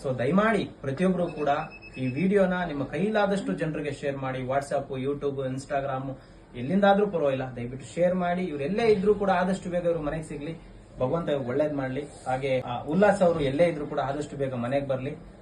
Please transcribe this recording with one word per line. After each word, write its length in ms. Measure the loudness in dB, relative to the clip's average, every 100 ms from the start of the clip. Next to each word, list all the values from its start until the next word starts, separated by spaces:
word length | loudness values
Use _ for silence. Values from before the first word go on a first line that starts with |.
So 160 | -4 -2
ದಯಮಾಡಿ 500 | 2 4 4 2 -2 -6
ಪ್ರತಿಯೊಬ್ರು 460 | -6 0 2 2 -2
ಕೂಡ 220 | -2 0 0 -2 -12 -16 -6
ಈ 100 | -4
ವಿಡಿಯೋನ 460 | 0 4 4 4 2 -2
ನಿಮ್ಮ 160 | -4
ಕೈಲಾದಷ್ಟು 680 | -4 -2 0 2 2 0 -2
ಜನರಿಗೆ 380 | -2 -2 -4 -6
ಶೇರ್ 260 | -4 -4 -4
ಮಾಡಿ. 220 | -4 -4
WhatsApp, 640 | -2 -2 0 -2 -4 -4 -4
YouTube, 400 | -2 -2 -2 -4
Instagram, 640 | -6 -4 -4 -2 -4 -6 -10 -14 -20 -16 -8
ಎಲ್ಲಿಂದಾದ್ರೂ 500 | -2 4 6 6 4
ಪರವಾಗಿಲ್ಲ, 360 | 2 0 0 -2 -6
ದಯವಿಟ್ಟು 400 | -8 -10 -8 0
ಶೇರ್ 200 | 2 2
ಮಾಡಿ. 260 | 0 0
ಇವ್ರು 220 | -2 -4
ಎಲ್ಲೇ 240 | -2 2 4
ಇದ್ರೂ 280 | 4 4 2
ಕೂಡ 160 | 4
ಆದಷ್ಟು 380 | 2 2 0 -2
ಬೇಗ 160 | -2 0
ಇವ್ರ 120 | 0
ಮನೆಗೆ 260 | -2 -4
ಸಿಗ್ಲಿ, 300 | -6 -8 -8 -10 -14 -20 -14 -4
ಭಗವಂತ 300 | -2 0 0
ಇವ್ರಿಗೆ 200 | -2 0
ಒಳ್ಳೇದ್ 240 | 0 0
ಮಾಡ್ಲಿ. 280 | -2 -4 -4
ಹಾಗೆ, 580 | -8 -10 -4 -2 0 -2
ಆ, 240 | -2 -6
ಉಲ್ಲಾಸ್ 380 | -2 4 6 6
ಅವರು 180 | 4 4
ಎಲ್ಲೇ 260 | 2 4 2
ಇದ್ರೂ 220 | 2 -4
ಕೂಡ 120 | -2
ಆದಷ್ಟು 380 | -2 -2 -6 -4
ಬೇಗ 160 | -4
ಮನೆಗೆ 340 | -2 -2 -2 0
ಬರ್ಲಿ. 500 | -4 -4 -8 -12 -20